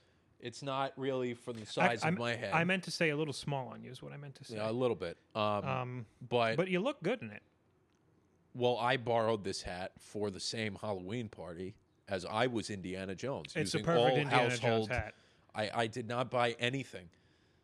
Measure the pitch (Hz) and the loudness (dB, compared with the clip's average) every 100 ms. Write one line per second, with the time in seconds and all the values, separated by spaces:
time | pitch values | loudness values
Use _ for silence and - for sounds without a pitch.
0 | _ _ _ _ 123 - 143 135 135 - | _ _ _ _ -12 -8 -4 -2 -2 -2
1 | 135 131 123 120 - 117 104 - 165 117 | -2 0 0 -4 -8 -8 -6 2 4 4
2 | 156 175 117 113 107 160 175 190 175 - | 2 0 0 -2 0 0 2 0 -2 -2
3 | 165 147 156 127 - 139 120 110 117 127 | 0 0 -2 -4 -4 -4 -6 -10 -14 -14
4 | 143 143 143 - 127 110 110 120 127 90 | -14 -14 -14 -16 -10 -4 -2 2 2 2
5 | 87 - _ 110 104 104 131 131 123 123 | -2 -6 _ 0 2 2 0 -2 -4 -8
6 | 110 _ 123 123 113 123 190 180 240 294 | -10 _ 0 4 4 4 2 2 0 -2
7 | 165 254 110 104 - _ _ _ _ _ | -2 -2 -6 -12 -18 _ _ _ _ _
8 | _ _ _ _ _ 127 123 117 120 131 | _ _ _ _ _ 2 4 4 4 2
9 | 117 117 110 110 92 - - 90 95 - | 4 4 4 2 0 -4 -6 -6 -8 -10
10 | - 107 104 90 - 117 110 95 107 95 | -12 -4 -4 -2 -6 -2 -4 -4 -4 -4
11 | 90 123 107 - 85 85 92 - _ _ | -4 -4 -6 -8 -10 -8 -8 -10 _ _
12 | - 98 87 107 127 113 95 101 90 92 | -4 -4 -2 2 2 2 -2 -4 -4 -4
13 | 95 92 123 127 78 170 - 160 110 143 | -4 -4 -4 -4 -4 -4 -2 0 2 6
14 | 123 139 139 127 123 120 120 113 110 120 | 6 6 4 4 4 2 2 2 2 -2
15 | 107 - _ _ _ - 107 113 117 127 | -4 -10 _ _ _ -4 -2 0 -2 -2
16 | 113 120 120 123 120 113 120 139 127 98 | -4 -2 0 2 2 2 0 -2 -6 -10
17 | 87 - _ _ _ _ | -16 -20 _ _ _ _